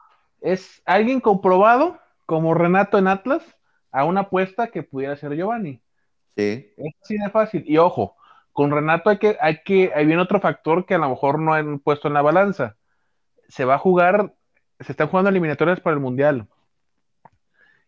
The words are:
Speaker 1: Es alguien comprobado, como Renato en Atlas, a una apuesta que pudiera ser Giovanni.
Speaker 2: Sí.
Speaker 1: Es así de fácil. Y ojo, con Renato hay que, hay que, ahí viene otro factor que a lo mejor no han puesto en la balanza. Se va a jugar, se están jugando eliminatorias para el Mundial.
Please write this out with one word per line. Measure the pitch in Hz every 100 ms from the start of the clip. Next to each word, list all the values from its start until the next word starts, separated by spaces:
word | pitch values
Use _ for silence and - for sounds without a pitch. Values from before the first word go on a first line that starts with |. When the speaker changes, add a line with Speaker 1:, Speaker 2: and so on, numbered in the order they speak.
| _ _ _ _
Speaker 1:
Es | 160 190 - _
alguien | - 190 226 262
comprobado, | 240 196 190 185 214 247 339 - _ _ -
como | 160 160
Renato | 170 170 190 202 208
en | 190
Atlas, | 196 254 320 - _ _ _ _
a | 127
una | 151 190
apuesta | 196 185 190 214 233
que | 180
pudiera | - 135 135 143
ser | 147
Giovanni. | 147 196 233 165 - _ _ _ _ _ -
Speaker 2:
Sí. | 104 104 - -
Speaker 1:
Es | 151 -
así | - 214
de | 202
fácil. | 220 214 170 -
Y | 151
ojo, | 175 151 98 _ _ _ _
con | - 143
Renato | 147 156 165 214
hay | 202
que, | 214 -
hay | 160 156
que, | - 196 185
ahí | 147 151
viene | 170
otro | 180 208
factor | 175 - 156 180 185
que |
a | 180
lo | 143
mejor | 127 139 151
no | 160
han | 156 151 143
puesto | 156 143 151
en |
la | 147
balanza. | 147 175 202 185 120 - _ _ _ _ _ _ _
Se | -
va | 127
a | 143
jugar, | 190 180 175 208 196 _ _ _ _ -
se | -
están | 135 151
jugando | 185 196
eliminatorias | 190 160 139 160 180
para | 180
el | 143
Mundial. | 131 127 143 135 104 _ _ _ _ _ _ _ _ _ _ _ _ _